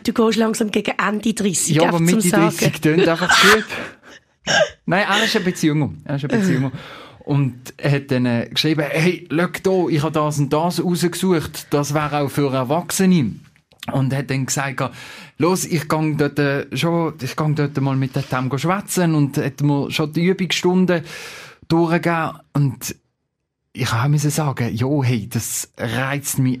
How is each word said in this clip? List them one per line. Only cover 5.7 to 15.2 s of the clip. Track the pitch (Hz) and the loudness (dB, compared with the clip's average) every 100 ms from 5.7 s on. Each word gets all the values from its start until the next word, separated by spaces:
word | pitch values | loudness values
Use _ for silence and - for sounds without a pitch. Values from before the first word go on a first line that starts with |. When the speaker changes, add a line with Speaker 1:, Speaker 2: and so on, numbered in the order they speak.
| 151 131 - | 2 0 -4
Speaker 2:
Er | - 143 | -6 -6
ist | 139 | -2
ein | 240 | 0
bisschen | 185 127 | 2 2
jünger. | 135 - - - - - | 0 -6 -14 -18 -20 -16
Und | - 143 139 123 - - | -2 0 0 -2 -14 -6
er | 151 | 0
hat | 139 139 | 0 0
dann, | 127 123 | 0 2
äh, | 117 - | 0 -2
geschrieben, | 143 156 156 147 | -2 0 0 -2
hey, | - 165 175 - | 0 0 0 -2
schau | 147 175 - 190 190 160 | -2 -2 -2 0 0 2
da, | |
ich | 147 | 0
habe | 156 | 0
das | 156 151 151 | 0 0 0
und | 139 | 0
das | 151 170 170 | 2 0 0
rausgesucht, | 175 175 175 170 190 170 123 - - | 0 0 0 0 2 2 0 -8 -2
das | 147 143 | -2 0
wäre | 147 151 147 | 0 0 0
auch | 139 | -2
für | - 143 | 0 0
Erwachsene. | 131 123 156 175 - 190 180 113 - - _ _ _ - | 0 0 -2 -2 2 4 4 2 -4 -14 _ _ _ -6
Und | 143 135 | -2 0
hat | 135 123 | -2 -4
dann | 135 131 | -4 -2
gesagt, | - 139 135 131 - - - | -4 -4 -4 -6 -6 -16 -18